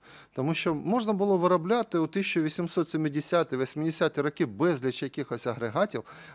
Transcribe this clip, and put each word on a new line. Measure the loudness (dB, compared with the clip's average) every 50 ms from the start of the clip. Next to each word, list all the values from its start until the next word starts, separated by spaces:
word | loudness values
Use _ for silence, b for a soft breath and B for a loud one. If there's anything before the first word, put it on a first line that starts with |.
| B B B B B B B
Тому | -4 -2 -2 0
що | 0 0 0 0
можна | -2 0 0 0 0 0 0 0
було | 0 2 2 4 4
виробляти | 6 6 4 4 4 2 0 0 0 0 0 0
у | 0 0
тисяча | 0 -2 -2 0 0 0
вісімсот | 0 0 0 -2 -4 -2 0 0 0 0
сімдесяті, | 0 0 0 0 0 -2 -2 2 2 2 2 2 0 -2
вісімдесяті | -2 -2 -2 -2 -2 -2 0 2 0 0 2 0
роки | -2 0 0 0 -2
безліч | -2 0 2 2 2 2 2 0 -2 -2 -2 -6
якихось | -6 -4 -6 -6 -6 -6 -6 -4 -4
агрегатів, | -4 -2 -4 -2 0 0 0 0 0 -6 -8 B B B B B B